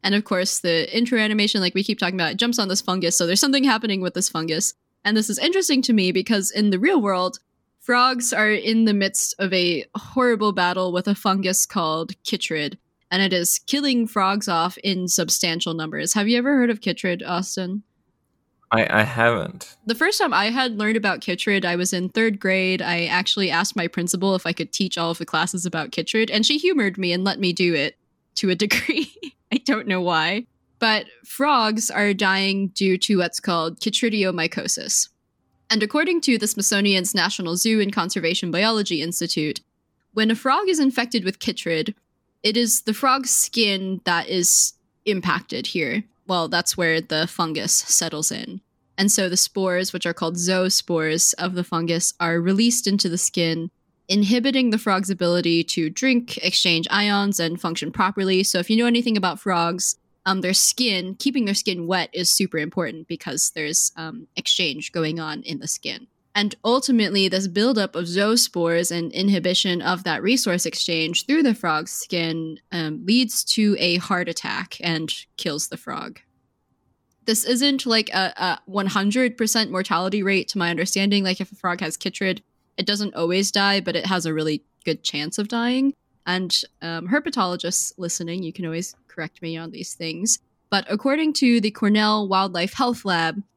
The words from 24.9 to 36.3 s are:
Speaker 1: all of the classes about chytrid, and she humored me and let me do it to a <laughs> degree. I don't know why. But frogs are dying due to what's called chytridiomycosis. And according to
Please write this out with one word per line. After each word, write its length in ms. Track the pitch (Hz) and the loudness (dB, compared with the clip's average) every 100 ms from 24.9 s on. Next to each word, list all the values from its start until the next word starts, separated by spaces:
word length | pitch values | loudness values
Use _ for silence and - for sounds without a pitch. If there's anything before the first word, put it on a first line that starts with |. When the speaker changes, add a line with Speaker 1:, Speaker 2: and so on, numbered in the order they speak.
| - | -2
Speaker 1:
all 140 | 170 | -4
of 80 | 165 | -4
the 80 | 165 | -4
classes 400 | 160 175 185 180 | -2 -2 -2 -4
about 240 | 165 151 | -4 -6
chytrid, 400 | - 165 220 220 | -6 -2 0 0
and 140 | 208 220 | 2 2
she 120 | 294 | 2
humored 380 | 359 320 202 190 | 2 2 0 0
me 140 | 180 | -2
and 120 | 180 | 0
let 160 | 196 180 | 0 0
me 120 | 185 | -2
do 220 | 170 180 | 2 2
it 220 | 160 143 - _ _ _ - | 2 -2 -6 _ _ _ -2
to 140 | 196 | 0
a 40 | |
<laughs> 120 | 180 208 | 0 2
degree. 460 | 226 - 294 302 - 302 _ _ | 0 0 -2 -2 -8 -18 _ _
I 60 | 247 | -4
don't 320 | - 220 - | 0 -2 0
know 140 | 185 | 0
why. 440 | 175 160 160 202 240 _ _ _ | 2 2 0 -2 -6 _ _ _
But 280 | 226 214 - - - | 0 0 -2 -18 -16
frogs 640 | - 285 269 220 220 220 | -2 2 4 2 0 -2
are 240 | - 208 | 0 2
dying 540 | 196 202 190 196 196 196 | 2 2 2 2 0 -2
due 280 | - 196 185 | 0 2 2
to 200 | - 196 | 2 2
what's 220 | 175 - | 2 -2
called 400 | - 170 160 165 | -2 0 -2 -4
chytridiomycosis. 1300 | 220 - 233 214 190 180 165 - - - - - - _ _ _ _ _ _ | -4 0 0 2 0 0 -2 -2 -4 -4 -2 -2 -2 _ _ _ _ _ _
And 140 | 220 | 0
according 380 | 208 294 330 339 | 2 0 2 2
to 160 | 294 | 2